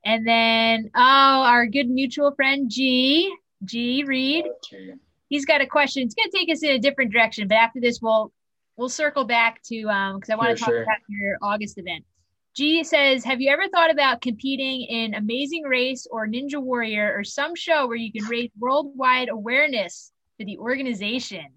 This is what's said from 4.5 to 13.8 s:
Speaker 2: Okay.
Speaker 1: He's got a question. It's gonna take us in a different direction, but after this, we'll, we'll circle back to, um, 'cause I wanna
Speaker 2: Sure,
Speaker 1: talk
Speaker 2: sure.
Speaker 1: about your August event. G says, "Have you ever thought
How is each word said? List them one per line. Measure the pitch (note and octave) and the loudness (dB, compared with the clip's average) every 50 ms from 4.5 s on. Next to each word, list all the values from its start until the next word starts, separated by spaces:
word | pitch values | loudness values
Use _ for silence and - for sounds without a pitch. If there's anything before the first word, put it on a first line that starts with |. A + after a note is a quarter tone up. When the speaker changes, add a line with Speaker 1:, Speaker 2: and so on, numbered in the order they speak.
| - - - | -10 -12 -16
Speaker 2:
Okay. | - - F#3+ F#3+ F#3 C4 C4+ _ _ _ _ _ _ | -20 -20 -18 -18 -18 -20 -20 _ _ _ _ _ _
Speaker 1:
He's | C#4 D4 C#4 | -6 -4 2
got | - D#4 C#4+ | 2 2 2
a | C#4 | 2
question. | C4+ - D4+ C#4+ C4 - C#4 C4 | 2 2 2 2 2 0 -2 -4
It's | A#3 - | -4 -2
gonna | A4 A4 - | -2 -4 -2
take | - F#4 F4 E4+ | -2 -4 -2 -2
us | D#4+ D#4+ | -2 0
in | D#4 D4 | 0 0
a | C#4 B3+ | 0 2
different | G#3 C#4 C#4 C#4 B3+ A3 | 2 0 0 0 -2 0
direction, | G3 A#3 A3+ A3 - - G#3 F#3+ | 2 2 2 2 0 -6 0 2
but | G#3+ | 4
after | A3 A#3 A3+ - C4 | 4 4 2 2 -2
this, | A#3+ A#3+ A#3 - | -2 -2 -2 -2
we'll, | A3+ A3 A3 A3 G#3+ G#3+ _ _ _ _ _ _ _ _ _ | -2 2 2 2 0 -2 _ _ _ _ _ _ _ _ _
we'll | - A#3+ B3+ | -8 -8 -8
circle | - - D4+ D4 D4 C#4+ B3+ | -4 -2 -2 -2 0 -2 -2
back | G#3 A#3+ A#3 - - - - _ | 0 2 2 2 2 0 -4 _
to, | - A#3 A3 G#3+ G#3+ | -10 -10 -6 -4 -2
um, | G3+ G3 G3 G3 G3 G3 | -2 0 -2 -4 -6 -8
'cause | - - | -4 -4
I | A3 | -2
wanna | A3 A3+ A#3 | 0 2 0
Speaker 2:
Sure, | A#3 A#3 | 0 0
Speaker 1:
talk | A#3 A3+ | 0 0
Speaker 2:
sure. | A#3 A#3 A3+ | 0 0 0
Speaker 1:
about | A3 G#3+ G#3+ _ - | -2 -4 -4 _ -12
your | G3+ G3+ G3+ G3 G3+ - | -10 -6 -4 -4 -4 -4
August | G3+ G3+ G#3 G#3 G#3 G3+ - | -2 -4 -2 -4 -4 -8 -10
event. | G3+ F3 F3 E3+ D#3+ _ _ _ _ _ _ _ _ _ _ _ | -12 -10 -10 -10 -10 _ _ _ _ _ _ _ _ _ _ _
G | - C#4+ D4+ D#4+ E4 D4 | -2 0 2 2 2 2
says, | - E4 D4 C#4 C#4 C4 B3+ - | 2 2 4 4 4 2 2 0
"Have | B3 C4 B3 | -4 -2 0
you | C4+ C4+ | 2 2
ever | C#4 D4+ G4 G4 | 2 2 0 0
thought | F#4+ F4 | 4 4